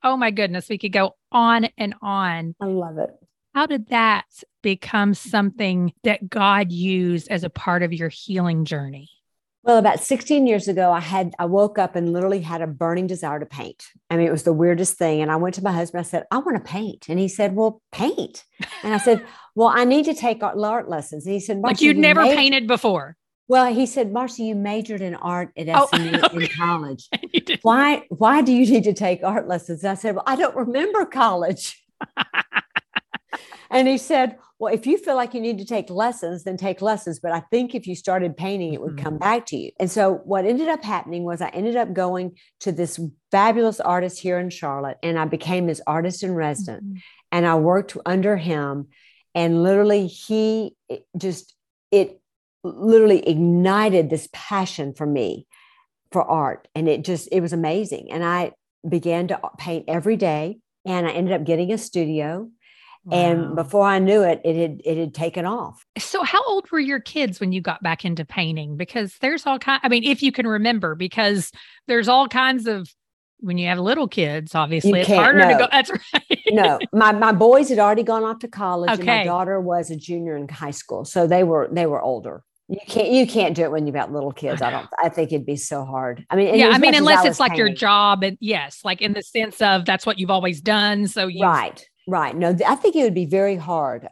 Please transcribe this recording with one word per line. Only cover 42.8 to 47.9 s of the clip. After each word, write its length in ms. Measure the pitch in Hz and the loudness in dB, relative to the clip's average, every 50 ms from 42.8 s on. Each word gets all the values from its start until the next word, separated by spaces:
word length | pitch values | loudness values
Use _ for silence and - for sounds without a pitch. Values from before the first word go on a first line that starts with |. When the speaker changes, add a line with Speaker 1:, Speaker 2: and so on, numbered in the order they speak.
| 175 160 - - 165 151 - _ _ _ | -4 -4 -6 -8 -10 -10 -10 _ _ _
Speaker 2:
fabulous 480 | - 196 202 226 220 233 233 226 214 - | 2 4 4 4 4 2 2 0 -2 -2
artist 400 | - - 175 180 180 185 180 - | -2 -2 0 0 -2 -4 -6 -8
here 220 | - 185 180 180 | -6 -4 -4 -2
in 100 | 180 180 | -4 -6
Charlotte, 480 | 170 - - 147 139 139 139 139 131 - - | -8 -8 -8 -8 -6 -6 -6 -8 -8 -6 -4
and 120 | 170 165 165 | -4 -2 -2
I 40 | 156 | -2
became 420 | 156 165 160 - 156 180 180 180 170 | -2 -4 -6 -4 -4 -2 -2 0 -2
his 120 | 156 - - | -2 -4 -4
artist 380 | - 151 160 165 185 175 - - | -4 -2 -2 -2 -4 -4 -6 -6
in 100 | 185 185 | -6 -4
residence. 480 | 165 160 151 147 - 196 175 110 - 208 | -2 -2 -4 -4 -6 -8 -10 -12 -12 -12
Speaker 1:
Mm-hmm. 140 | 202 196 185 - - _ _ _ _ | -12 -14 -14 -16 -20 _ _ _ _
Speaker 2:
And 160 | - 175 175 | -2 0 2
I 80 | 170 165 | 2 2
worked 420 | 160 156 170 180 196 - - | 2 4 4 2 2 0 -4